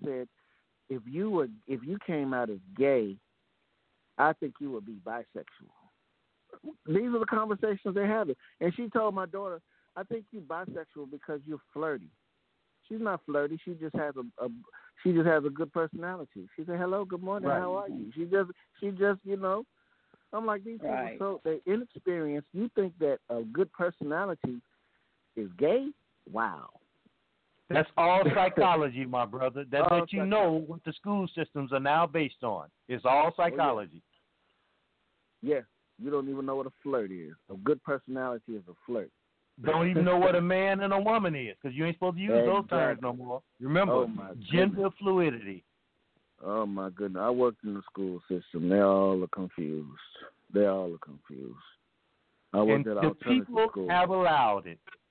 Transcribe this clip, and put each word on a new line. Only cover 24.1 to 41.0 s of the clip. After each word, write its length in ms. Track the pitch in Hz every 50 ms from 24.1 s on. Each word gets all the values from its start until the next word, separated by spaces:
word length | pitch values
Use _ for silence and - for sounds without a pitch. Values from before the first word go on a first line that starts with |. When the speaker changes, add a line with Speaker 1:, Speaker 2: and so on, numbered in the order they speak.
| 151 170 202 196 165 - - 131 123 120 _ _ _ _ _ _ _ _ _ _ _ _ _ _ -
Speaker 1:
is 120 | 113 104 92 90 95
gay? 300 | 139 165 220 262 269 294 - _ _ _ _ _ _ -
Wow." 400 | 98 113 233 98 82 73 60 - _ - _ _ _ _ _ _ _ _ _ _ _ _ _ _ _ _ _ -
Speaker 2:
That's 180 | - 151 160 - -
all 260 | 165 165 175 180 196 185
Speaker 1:
<laughs> 100 | 147 135
Speaker 2:
psychology, 680 | 196 185 185 185 - 196 180 170 156 147 135 120 131 135
my 200 | 123 127 123 120
brother. 380 | 104 113 127 131 131 120 139 139 123
That 120 | 139 143 165 175
Speaker 1:
All 100 | 175 175
Speaker 2:
lets 120 | 170 -
you 80 | 196 196
Speaker 1:
psychology. 80 | 196 190
Speaker 2:
know 340 | 214 214 196 165 160 160 160
what 160 | 151 165 160 -
the 80 | 165 151
school 340 | - - 202 208 196 185 165 -
systems 380 | 165 151 - - 147 139 123
are 80 | 139 131
now 260 | 135 143 151 160 175
based 360 | 151 143 165 147 127 - -
on. 260 | 127 113 101 82 73 - _ _ _ -
It's 160 | 127 123 -
all 220 | 127 135 143 156
Speaker 1:
Oh, 60 | 170 165 -
yeah. 60 | 175 175
Speaker 2:
psychology. 520 | 175 170 156 139 120 107 101 82 76 82 _ _ _ _ _ _ _ _ _ _ _ _ _ _ _ _ _ _ _ _ _ _ _ _ _ _ _ -
Speaker 1:
Yeah, 180 | - 143 147 127 113 _ _ _ _ _ _ -
you 80 | 113 -
don't 180 | 147 143 135 135
even 180 | 139 139 135
know 100 | 135 135
what 100 | 139 131
a 60 | 135 _ _
flirt 280 | - 139 135 120 104 95
is. 220 | 92 87 80 76 80 _ _ -
A 60 | 98
good 260 | 95 101 139 151 131
personality 720 | - 151 139 131 - 127 131 131 131 127 120 113 - - 113
is 80 | 104 87 90
a 60 | 85 _ -
flirt. 240 | - 120 107 90 - _ _ _ _ _ _ _ _ _ - 117
Speaker 2:
Don't 240 | 156 156 160 170 180
even 140 | 175 165 175
know 140 | 180 180 180
what 160 | 185 185 175
Speaker 1:
<laughs> 20 |
Speaker 2:
a 40 | 175
man 400 | 170 180 185 185 190 196 196 196
and 120 | 202 196
a 80 | 196 196